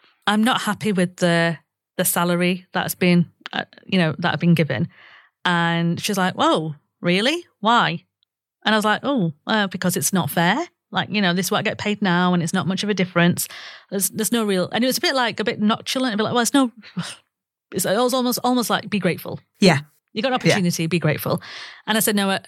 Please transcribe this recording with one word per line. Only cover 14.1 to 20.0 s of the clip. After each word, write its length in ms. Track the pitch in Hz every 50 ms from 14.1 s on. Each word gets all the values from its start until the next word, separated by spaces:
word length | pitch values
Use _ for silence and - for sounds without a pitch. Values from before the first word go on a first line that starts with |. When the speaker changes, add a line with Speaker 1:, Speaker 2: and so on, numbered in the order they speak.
Speaker 1:
there's 220 | - 214 220 - 240
no 120 | 240 220
real," 240 | 208 196 185 180 - -
and 120 | 214 240
it 20 |
was 120 | 262 247 -
a 20 |
bit 140 | - 359 285
like, 240 | 269 247 226 180 -
a 40 | 214
bit 160 | 240 233 -
nonchalant, 540 | 214 208 226 - - - - 262 262 254 208
a 20 | 208
bit 40 | 220
like, 100 | - -
"Well, 80 | 240 254
it's 120 | - -
no," 160 | 277 269 240 - - - - -
<sighs> 760 | 185 - - - - _ _ _ _ _ _ _ _ _ - -
it's, 120 | 185 180
it 100 | 165 185
was 180 | 214 254 247 220
almost, 240 | 262 247 247 240 - -
almost 260 | 247 254 247 226 -
like, 180 | 208 170 - -
"Be 80 | 208 202
grateful." 420 | 180 180 160 - - - - - _ _ _ -
Speaker 2:
Yeah. 200 | - 185 160 139 151 - _ _